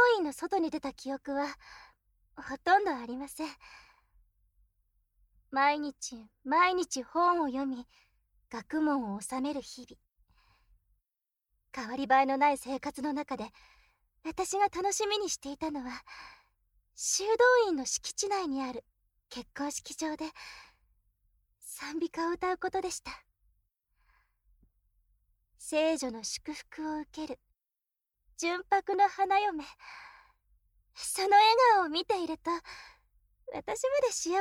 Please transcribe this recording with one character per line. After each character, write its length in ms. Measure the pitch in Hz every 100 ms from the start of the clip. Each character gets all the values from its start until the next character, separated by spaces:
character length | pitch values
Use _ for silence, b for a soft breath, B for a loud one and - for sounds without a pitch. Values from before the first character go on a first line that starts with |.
| 494 427
院 60 |
の 100 | 302
外 260 | - - 392
に 120 | 320
出 100 | 311
た 120 | 277
記 200 | - 269
憶 220 | 269 -
は、 140 | 277 285 - B B B B _ _ _ -
ほ 200 | 262 277
と 200 | 349 392
ん 60 |
ど 100 | 392
あ 100 | 262
り 120 | 240 254
ま 100 | 277
せ 180 | -
ん。 40 | 302 - B B B B B B _ _ _ _ _ _ _ _ _ _ _ _ _
毎 300 | 269 285 294
日、 340 | 294 - - 233 214 _
毎 320 | 262 311 359 359
日 260 | 349 262
本 380 | 240 330 349 349
を 60 | 294
読 200 | 254 277
み、 220 | 247 240 b b b _ _ _
学 300 | 233 - 311
問 340 | 302 277 220
を 60 | 202
修 200 | - 262
め 120 | 277
る 80 | 294
日 240 | - - 240
々。 160 | - _ _ _ _ _ _ _ _ _ _ _ _ _ _ _ _ _ -
代 100 | 220
わ 80 |
り 100 | 262
映 20 | 277 269
え 20 |
の 140 | 269 269
な 120 | 294
い 60 | 277
生 240 | 247 269
活 220 | 285 -
の 100 | 294
中 240 | 285 294 247
で、 160 | 214 - b b b b b _
私 280 | 320 320 381
が 160 | 392 392
楽 260 | 339 392
し 120 | 392 415
み 120 | 415
に 100 | 381
し 80 | -
て 160 | 277
い 60 | 285
た 120 | 320
の 140 | 294
は、 60 | 247 247 - B B B B B _ _ _
修 300 | - - -
道 440 | 403 453 494 494 427
院 80 | 294
の 80 |
敷 300 | 254 - -
地 160 | - 403
内 180 | 392 339
に 160 | 269
あ 80 | 262
る 100 | 240 - _ _ _ _
結 180 | 247 -
婚 160 | - 285
式 240 | - -
場 220 | - 311 302
で、 80 | 311 - B B B B B _ _ _ _ _ _ _
賛 380 | - - 285 320
美 80 | 330
歌 220 | - 330
を 20 |
歌 220 | 349 370
う 20 | 370
こ 140 | 370
と 100 | 381
で 100 | 370
し 100 | -
た。 100 | - - _ _ _ _ _ _ _ _ _ _ _ _ _ _ _ _ _ _ _ _ _ _ _ -
聖 400 | - 311 320 320
女 120 | 254
の 140 | 226
祝 300 | 214 - -
福 420 | 302 - - 311 302
を 40 |
受 80 | 294
け 140 | - 311
る、 120 | - _ _ _ _ _ _ _ _ _ -
純 240 | 339 359 -
白 260 | 392 392 381
の 100 | 392
花 320 | - 381 392
嫁。 240 | 415 311 277 - B B B B B B _ _ _ _ _
そ 340 | - - - 392
の 80 | 403
笑 180 | 440 466 494
顔 100 | 415
を 40 | 339
見 160 | 320 -
て 180 | 392
い 20 | 330
る 120 | 320
と、 120 | - 339 - B B B B _ _ _ -
私 300 | - - 440
ま 180 | 523 571 508
で 60 |
幸 180 | - 330 381